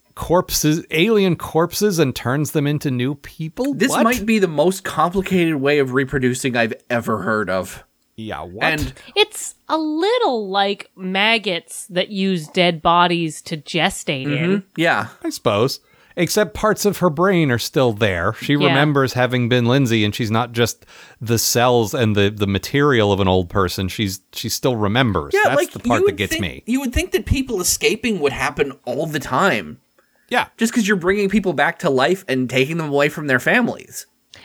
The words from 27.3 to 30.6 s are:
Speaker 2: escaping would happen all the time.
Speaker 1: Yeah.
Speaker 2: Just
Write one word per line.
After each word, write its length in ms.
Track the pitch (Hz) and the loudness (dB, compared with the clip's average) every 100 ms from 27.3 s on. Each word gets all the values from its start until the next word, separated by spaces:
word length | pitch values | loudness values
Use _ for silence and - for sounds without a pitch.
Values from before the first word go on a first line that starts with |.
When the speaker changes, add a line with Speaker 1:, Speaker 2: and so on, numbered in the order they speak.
| 277 262 208 | -2 0 -4
Speaker 2:
escaping 580 | 175 - 151 220 247 196 | -2 0 0 0 -2 0
would 140 | 143 | -2
happen 400 | 117 135 147 139 - | -2 -4 -2 -4 -4
all 220 | - 123 160 | -8 -6 -4
the 140 | 151 | -6
time. 580 | 123 127 190 120 76 - _ _ _ _ _ | -4 0 2 0 -4 -14 _ _ _ _ _
Speaker 1:
Yeah. 180 | 247 - | -2 -2
Speaker 2:
Just 160 | _ | _